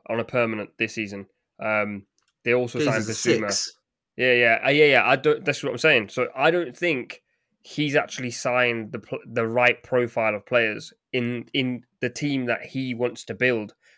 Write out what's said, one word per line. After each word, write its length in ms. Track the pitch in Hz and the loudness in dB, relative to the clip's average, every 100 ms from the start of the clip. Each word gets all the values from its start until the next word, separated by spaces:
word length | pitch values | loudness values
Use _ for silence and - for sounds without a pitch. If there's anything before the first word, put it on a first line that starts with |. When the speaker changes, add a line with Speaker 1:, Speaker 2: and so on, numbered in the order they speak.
| - | -6
Speaker 1:
on 100 | 113 | -6
a 40 | |
permanent 480 | 113 127 113 110 - - | -2 -2 -2 -2 -8 -6
this 160 | 110 - | -6 -4
season. 320 | 104 101 98 _ _ - | -8 -10 -12 _ _ -8
Um, 400 | 110 107 104 101 98 _ _ _ | -2 -2 -2 -6 -14 _ _ _
they 100 | 120 | 0
also 260 | 123 120 123 | 0 0 -2
Speaker 2:
Jesus, 140 | 147 | 0
Speaker 1:
signed 100 | 113 107 | 0 -2
Speaker 2:
a 20 | 113 120 113 104 | -2 0 0 0
Speaker 1:
Bissouma. 60 | |
Speaker 2:
six. 220 | 101 - - _ _ _ - | -4 -4 -10 _ _ _ -2
Speaker 1:
Yeah, 160 | 127 | 4
yeah, 260 | 123 120 113 127 | 6 6 4 2
uh, 40 | |
yeah, 160 | 147 147 | 4 6
yeah. 180 | 131 107 | 6 4
I 100 | 135 | 2
don't, 300 | 151 - - | 2 0 0
that's 180 | 135 | -4
what 80 | 139 | -4
I'm 60 | 120 | 0
saying. 320 | 160 131 98 | 4 4 2
So 180 | - 123 131 | -4 -4 0
I 160 | 147 | 2
don't 240 | 175 151 123 | 2 -2 -4
think 460 | 175 135 - - _ _ _ _ | -2 -2 -6 -14 _ _ _ _
he's 320 | - - 147 143 | -10 -4 0 0
actually 360 | - - 127 | 0 -6 -8
signed 600 | 113 131 123 123 117 110 | -6 -2 2 2 0 -6
the 80 | 117 | -12
pl-, 200 | - 131 135 | -10 -12 -6
the 220 | 120 113 | -4 0
right 340 | 120 123 120 | 2 2 2
profile 520 | - 127 120 - 110 104 | 0 0 0 0 -2 -2
of 100 | - | 0
players 460 | 120 110 107 - - _ | 0 0 -2 -12 -20 _
in, 320 | 131 120 123 - | -4 -4 -6 -4
in 300 | 143 127 123 - _ | -2 -2 -4 -10 _
the 80 | 127 | -6
team 360 | - 147 135 123 | -4 -4 -2 -2
that 160 | 113 - | -4 -6
he 280 | 131 131 | -8 -6
wants 300 | 113 120 117 - | -2 -4 -4 -12
to 80 | |
build. 400 | 101 127 117 104 - _ | -2 0 0 -4 -12 _